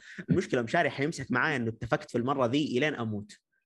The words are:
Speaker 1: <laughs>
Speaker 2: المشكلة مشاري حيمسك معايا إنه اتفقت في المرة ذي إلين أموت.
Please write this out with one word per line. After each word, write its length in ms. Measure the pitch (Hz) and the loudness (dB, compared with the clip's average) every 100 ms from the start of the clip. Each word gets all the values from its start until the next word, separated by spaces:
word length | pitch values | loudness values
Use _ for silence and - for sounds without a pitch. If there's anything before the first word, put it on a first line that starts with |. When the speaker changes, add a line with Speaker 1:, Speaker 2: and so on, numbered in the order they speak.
| - | -12
Speaker 1:
<laughs> 160 | - - | -16 0
Speaker 2:
المشكلة 320 | 170 - 127 | 0 2 0
مشاري 280 | 117 170 147 | 2 2 2
حيمسك 400 | - 147 156 131 | 0 -2 -2 -2
معايا 260 | 127 147 139 | 0 2 0
إنه 120 | 113 | -2
اتفقت 420 | 110 117 151 - | -4 -2 -2 0
في 80 | 123 | -2
المرة 280 | 120 143 120 | 0 2 2
ذي 320 | 143 151 123 | 2 2 2
إلين 160 | 151 | 2
أموت. 380 | 135 113 104 101 - _ _ | 0 -4 -4 -8 -16 _ _